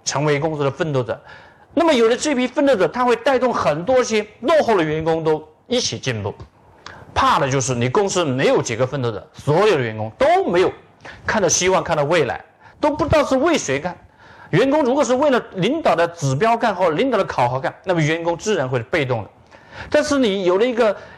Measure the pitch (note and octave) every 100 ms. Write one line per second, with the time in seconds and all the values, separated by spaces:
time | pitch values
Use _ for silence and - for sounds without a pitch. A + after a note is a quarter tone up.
0 | - C3+ D3+ C#3+ D#3+ D3+ C#3 C3+ E3 C3+
1 | A2 - - - - - - - E4 B3+
2 | A3+ - D4+ B3+ B3 - C#4 A3 E3 A#3+
3 | B3 A#3 C#4+ B3+ B3 - E3+ D3+ F3 B3+
4 | A#3 A3 G#3 - B3 D#4 A#3 G#3 D#3 D#3
5 | D#3+ D#3+ D#3+ D#3 - _ - B3 - A2+
6 | C3+ A2 G2+ - - _ _ - - -
7 | - - C4 F#3+ C#3 C3+ B2 A#2+ A#2+ G#3
8 | G3 F#3 D#3+ B2+ G3+ - - A2 B2+ C#3+
9 | A#2+ G2+ - - - D#3 G#3+ D#3 A#2 A2
10 | A2 - C#4+ F4+ F4 F3+ F3 - - _
11 | - - - A3 F3 - F3+ F#3 E3 D#3
12 | C#3+ F3 B2+ E2+ - _ - - D4+ C#4+
13 | D4+ D#4 - C4 D#4+ C#4+ - C#3 F3 -
14 | - _ - - - E3 C4+ D4+ B3+ C#4
15 | A#3 B3+ D4 A#3+ - F#3+ F#3 D#4+ - E3
16 | E3+ - C#3 C3 A3+ A#3 A3+ F3+ F3+ D3+
17 | C4 A3 D#3+ - B2 C3 D#3 - F#3+ F3
18 | D#3 E3 E3+ E3 G#3+ F#3 B2+ B2+ A2 F3
19 | C3 A#2 F#2+ - _ - - - - D4+
20 | D4 C#4+ A#3 G3 F3+ F#3 B3 A#3 A3+ G3
21 | -